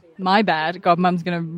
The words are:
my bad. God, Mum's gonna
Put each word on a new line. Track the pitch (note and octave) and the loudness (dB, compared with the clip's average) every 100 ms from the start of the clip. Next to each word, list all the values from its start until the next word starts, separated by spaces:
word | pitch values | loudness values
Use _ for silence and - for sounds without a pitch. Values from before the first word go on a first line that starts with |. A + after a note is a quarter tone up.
| _ - | _ -6
my | F#3 G3+ | 0 2
bad. | F#3+ D#3+ D#3+ F3+ | 2 0 -2 -2
God, | F#3 E3+ | 0 2
Mum's | F3+ F3+ | 2 0
gonna | F3+ F3 E3 | -2 -6 -6